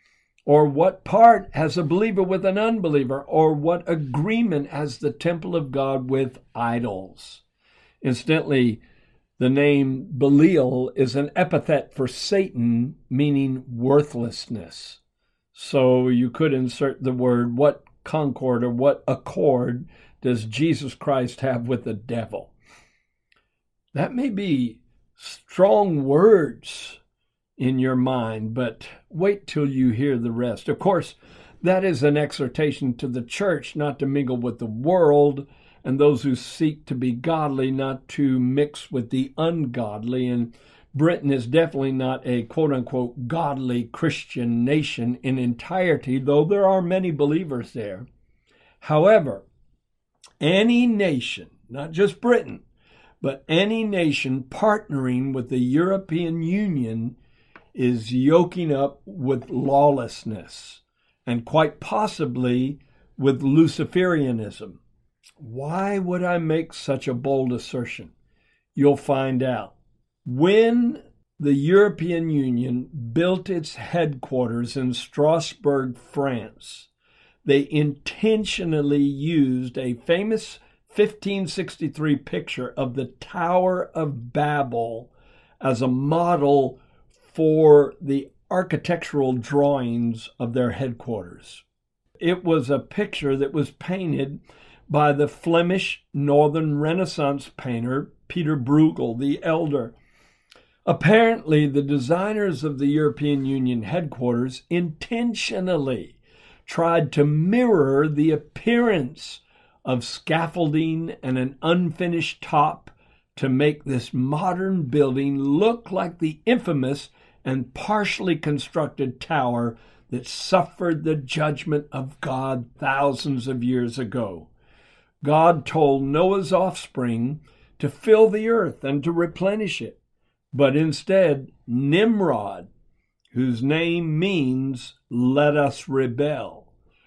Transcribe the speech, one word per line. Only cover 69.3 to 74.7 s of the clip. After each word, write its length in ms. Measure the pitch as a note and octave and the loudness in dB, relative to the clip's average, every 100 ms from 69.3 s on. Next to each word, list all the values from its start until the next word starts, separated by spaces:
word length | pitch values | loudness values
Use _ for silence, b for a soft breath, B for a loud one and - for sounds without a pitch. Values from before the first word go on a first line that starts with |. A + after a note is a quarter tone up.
| B2+ | -2
out. 320 | C3 A#2+ F#2+ _ _ _ _ _ - | -2 -4 -8 _ _ _ _ _ -8
When 800 | B2 E3 G#3+ A#3 A#3+ A#3+ D4+ - _ _ - | 0 4 6 4 4 0 -2 -10 _ _ -4
the 140 | C#3+ | 0
European 760 | C#3 C#3+ F#3+ G#3 E3+ D#3+ E3+ E3 | 2 4 6 6 2 -4 -2 -2
Union 600 | D3+ C3 A#2+ B2+ B2 B2+ D#3 A#2 | 0 0 0 -2 -4 -6 -10 -4
built 380 | A#2 F3 F#3 F#3 | 0 2 0 -2
its 260 | F3 D#3 - | -6 -6 -12
headquarters 1000 | - F3 D#3+ C3+ - B2+ B2 A#2 A#2+ | -6 -2 -2 -4 -6 -2 -2 -2 -4